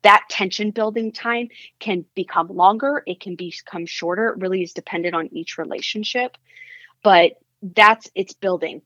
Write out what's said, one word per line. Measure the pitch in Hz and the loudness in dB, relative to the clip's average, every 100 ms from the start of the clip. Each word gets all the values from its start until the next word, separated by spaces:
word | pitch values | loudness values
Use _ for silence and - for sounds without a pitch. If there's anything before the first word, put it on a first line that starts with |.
that | 208 202 - | 8 6 4
tension | - 190 - 214 | -6 -4 -4 -4
building | 214 214 220 220 | -2 -2 -2 -6
time | 220 233 233 240 - - _ | -6 -4 -4 -6 -14 -20 _
can | 214 180 170 - | -6 -4 -6 -8
become | 180 - 165 | -4 -2 -2
longer. | 180 185 220 277 294 - | 2 4 4 -2 -4 -6
It | 180 | -12
can | 202 175 | -10 -10
become | 175 - - 175 170 | -12 -12 -14 -12 -10
shorter. | - 170 180 226 | -8 -6 -2 -2
It | - | -2
really | 185 190 | -4 -4
is | 170 | -4
dependent | - - 175 175 | -8 -8 -6 -4
on | 170 160 | -4 -6
each | - 165 - | -10 -10 -10
relationship. | 160 - - 214 214 247 247 _ _ _ - - - _ | -8 -8 -8 -6 -6 -4 -6 _ _ _ -20 -20 -20 _
But | 214 180 170 - _ _ | 4 6 6 0 _ _
that's, | 190 175 214 226 - - | -6 6 6 6 -4 -8
it's | 190 | -8
building. | - 196 180 165 165 | -4 -4 -2 -4 -10